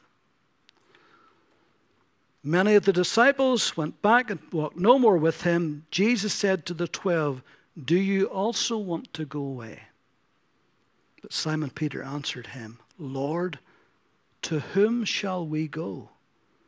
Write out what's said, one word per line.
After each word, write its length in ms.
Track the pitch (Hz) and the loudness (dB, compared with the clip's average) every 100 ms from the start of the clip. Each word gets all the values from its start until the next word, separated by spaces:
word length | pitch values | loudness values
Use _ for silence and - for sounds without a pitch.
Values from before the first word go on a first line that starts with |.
| _ _ _ _ _ _ _ _ _ _ _ _ _ _ _ _ _ _ _ _ _ _ _ _ | _ _ _ _ _ _ _ _ _ _ _ _ _ _ _ _ _ _ _ _ _ _ _ _
Many 300 | 143 175 208 | 0 2 6
of 120 | 208 196 | 6 6
the 80 | |
disciples 840 | 175 180 226 254 277 262 247 - - | 2 2 4 4 4 2 2 0 -4
went 240 | 151 - | -6 0
back 300 | 208 240 233 | 4 4 2
and 80 | 180 - | -8 -6
walked 260 | 165 151 175 | -4 -4 0
no 200 | 196 269 | 4 6
more 200 | 233 175 | 6 6
with 260 | 160 - | 2 0
him. 420 | 175 170 165 151 - | 0 2 0 -4 -6
Jesus 420 | - 214 233 202 | 0 2 2 -2
said 320 | - 202 190 - | -2 0 0 -2
to 80 | |
the 140 | 170 170 | -6 -4
twelve, 560 | - 190 165 147 127 - - _ 170 | -4 0 0 0 -4 -12 -20 _ -12
"Do 180 | 123 180 | 0 2
you 280 | 196 196 190 | 4 2 0
also 500 | 196 214 220 - 226 | 0 -2 -2 -4 -4
want 360 | 190 165 - | -4 -6 -8
to 120 | - 147 | -10 -8
go 160 | 151 | -6
away?" 420 | 139 127 113 - - _ _ _ _ _ _ _ _ _ _ _ _ _ | -6 -8 -12 -16 -20 _ _ _ _ _ _ _ _ _ _ _ _ _
But 120 | - | -10
Simon 380 | - 156 156 143 | -6 -4 -2 -4
Peter 320 | - 151 131 | -4 -6 -4
answered 440 | 131 143 139 127 117 | -8 -8 -8 -10 -12
him, 320 | 127 110 113 _ - | -14 -14 -16 _ -14
Lord, 640 | 139 135 143 170 180 143 _ _ _ _ _ _ _ - | -8 -4 -4 -2 -4 -6 _ _ _ _ _ _ _ -12
to 160 | - 156 | -4 -4
whom 440 | - 196 220 240 | -2 2 2 2
shall 420 | 214 - 196 185 160 | -2 -4 -4 -6 -4
we 220 | 156 156 | -4 -4
go? 440 | 151 190 160 107 _ _ _ _ _ | -6 -8 -10 -14 _ _ _ _ _